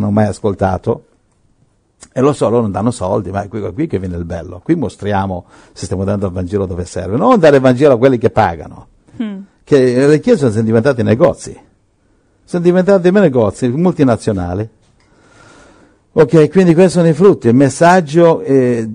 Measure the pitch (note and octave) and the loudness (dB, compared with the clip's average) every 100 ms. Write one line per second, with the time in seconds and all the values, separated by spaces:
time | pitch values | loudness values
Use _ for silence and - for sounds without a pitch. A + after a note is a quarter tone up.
0 | G#2 G#2 G#2+ F#2+ G#2+ G2 F#2+ F#2 - B2 | -2 0 -2 -2 -6 -2 -2 -2 -4 -8
1 | _ _ _ _ _ _ _ _ _ _ | _ _ _ _ _ _ _ _ _ _
2 | - - C#3 C#3 B2 A#2 A2 F#2+ A2+ A#2+ | -12 -2 -2 0 0 0 -2 -2 -4 -4
3 | F#2 A2 G2 G2 G2+ A2 G2 F2+ D#3+ F#2+ | -4 -4 -4 -8 -8 -10 -10 -8 -6 -6
4 | F#2 F2 E2+ F2 E2+ F2+ - E3+ G#2 - | -6 -8 -8 -10 -12 -14 -6 -4 -4 -8
5 | G2+ G2+ G2 F2+ - - _ - F2+ F#2 | -6 -4 -4 -8 -12 -20 _ -16 -8 -6
6 | G2 G2+ G2 F2+ F2+ G2+ F#2 F2 F2 F2+ | -4 -4 -4 -6 -6 -4 -6 -8 -10 -10
7 | F2+ A2+ A3+ B3 D#3+ C#3 C3 B2 D3 A#2+ | -6 -2 0 4 4 4 2 2 2 4
8 | C3 B2 - - G2+ E2 E2+ - - _ | 2 2 0 0 -2 -4 -14 -20 -20 _
9 | _ - A3 G3 G3 _ _ C#3+ B2+ B2 | _ -12 -10 -10 -16 _ _ 2 2 2
10 | C#3+ D3+ A#3+ A3+ C3+ G#2+ A2 A#2 B2 A#2+ | 2 2 2 0 0 0 0 2 0 0
11 | G#2+ A2+ E3+ - - - _ _ _ _ | 0 2 2 -2 -12 -18 _ _ _ _
12 | _ _ _ _ _ F3 E3+ F3+ F#3 G3 | _ _ _ _ _ -2 2 2 2 2
13 | F3 G3+ F3+ B2 G#2 - B2+ C3+ F3+ D#3+ | 2 2 2 2 0 -2 -4 -2 -2 0
14 | C3+ A2 - G2 F2 F#2 A2+ _ _ _ | 0 0 -2 -4 -4 -6 -8 _ _ _
15 | _ _ _ _ - - - _ _ _ | _ _ _ _ -20 -20 -20 _ _ _
16 | _ - D#3 E3 D3+ F#3+ F3+ D#3+ F#3 D#3+ | _ 0 2 4 4 4 4 4 4 4
17 | E3 D3 G3 C#3 A#2 A#2+ C#3 - E3 F#3 | 2 4 4 4 2 4 2 2 4 4
18 | D3 D#3+ E3+ D#3 A#2 C3+ B2 A#2 A2+ | 2 2 4 2 0 0 2 -2 -4